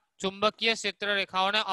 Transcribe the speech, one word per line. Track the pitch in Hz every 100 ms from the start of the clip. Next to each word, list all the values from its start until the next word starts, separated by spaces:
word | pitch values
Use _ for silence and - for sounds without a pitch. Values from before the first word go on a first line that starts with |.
| _ -
ચુંબકીય | 190 196 208 - 226 220
ક્ષેત્ર | 208 - 208 202
રેખાઓને | 185 185 190 208 196